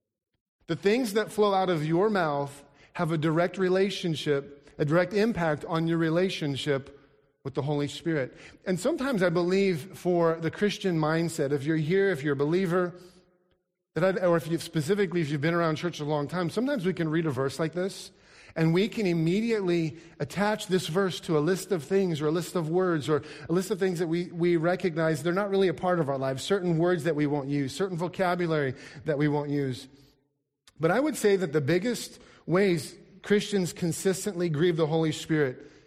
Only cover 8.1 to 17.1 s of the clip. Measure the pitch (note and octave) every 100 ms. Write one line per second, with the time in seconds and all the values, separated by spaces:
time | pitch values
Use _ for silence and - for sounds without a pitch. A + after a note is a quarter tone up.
8.1 | D#3 B2 - - - - F3+ B3+ E4 C4
9.1 | A3 F3+ E3+ F3 F#3+ G3 D#3+ - - F3
10.1 | F3 E3 E3 D#3+ - G#3 G3+ F#3+ E3 D3+
11.1 | E3 E3+ D#3+ C3+ C#3+ C#3+ D#3+ D3+ F#3+ G3
12.1 | E3+ D3 C#3 D3 F3+ F#3 F3+ F3 - -
13.1 | - _ _ _ _ _ _ _ D#3+ F#3+
14.1 | F#3+ F3+ E3+ D#3+ E3 - E3 C#3 G3+ G3
15.1 | F3 D3 D3+ D#3 E3+ E3 D#3 F3+ - D3
16.1 | D3+ C#3+ F3 E3+ G#3+ C4 C#4+ F3 E3+ D#3+